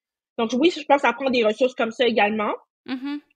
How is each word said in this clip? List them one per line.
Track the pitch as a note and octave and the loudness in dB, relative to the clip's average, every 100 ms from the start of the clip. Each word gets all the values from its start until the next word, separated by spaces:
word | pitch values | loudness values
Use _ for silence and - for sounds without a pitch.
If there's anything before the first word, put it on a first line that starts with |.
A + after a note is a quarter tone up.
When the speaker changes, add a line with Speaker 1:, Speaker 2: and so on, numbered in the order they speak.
| _ _ _ - | _ _ _ -6
Speaker 1:
Donc | A3+ | -4
oui, | B3 E4 | 2 0
je | D#4+ D4 | 0 0
pense | C#4+ | 2
que | C#4 | 2
ça | |
prend | - C4+ | 0 -2
des | B3+ | 2
ressources | G#3+ A3 B3+ - | 0 2 0 0
comme | A3+ | -4
ça | G#3+ A#3+ | 0 0
également. | A3+ G#3 G#3+ G#3+ A#4 - _ - | 2 2 0 -4 -6 -10 _ -12
Speaker 2:
Mhm. | B3+ C4+ D4 - | -10 -8 -10 -12